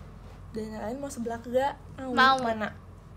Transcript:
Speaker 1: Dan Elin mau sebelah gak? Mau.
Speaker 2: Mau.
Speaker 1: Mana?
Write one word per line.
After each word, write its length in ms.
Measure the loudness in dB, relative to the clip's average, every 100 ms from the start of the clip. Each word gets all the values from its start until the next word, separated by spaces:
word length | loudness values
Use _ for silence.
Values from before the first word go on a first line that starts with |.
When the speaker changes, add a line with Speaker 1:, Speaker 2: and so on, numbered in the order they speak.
| -14 -16 -16 -14 -10
Speaker 1:
Dan 240 | -8 -6
Elin 240 | -6 -6 -6
mau 80 | -6
sebelah 320 | -6 -4 -4
gak? 400 | 2 2 4 0 -10 -10
Mau. 100 | 0
Speaker 2:
Mau. 260 | 6 8 8
Speaker 1:
Mana? 320 | 4 0 -2 -6 -16 -18 -18